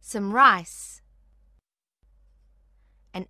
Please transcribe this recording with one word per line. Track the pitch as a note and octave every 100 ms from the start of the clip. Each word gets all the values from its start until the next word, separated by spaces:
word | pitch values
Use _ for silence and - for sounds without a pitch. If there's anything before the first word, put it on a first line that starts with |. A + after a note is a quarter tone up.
Some | - A3 G3
rice. | A3+ C4+ F#3+ E3+ - - - _ - _ _ _ _ _ _ _ _ _ _ - _ - _ _ _ _ _ _
An | F3+